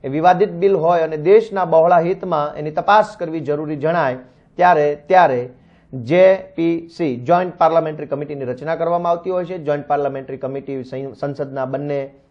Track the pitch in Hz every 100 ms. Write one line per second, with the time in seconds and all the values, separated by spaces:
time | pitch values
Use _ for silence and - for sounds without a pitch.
0 | 135 143 170 180 196 170 196 190 160 175
1 | 160 156 151 214 220 196 170 165 165 175
2 | 170 185 185 160 147 - 151 156 - 208
3 | 214 - 165 160 139 147 151 151 156 170
4 | 139 127 - _ _ - 180 160 147 147
5 | - 185 165 127 123 - _ _ _ 131
6 | 117 175 185 190 - - 165 170 165 -
7 | 165 123 123 175 180 - 165 165 160 151
8 | 147 143 147 143 127 123 147 165 165 175
9 | 175 170 175 180 175 180 151 147 131 156
10 | 139 135 131 131 131 135 135 135 127 131
11 | 139 110 143 139 139 135 131 139 147 143
12 | 139 _ _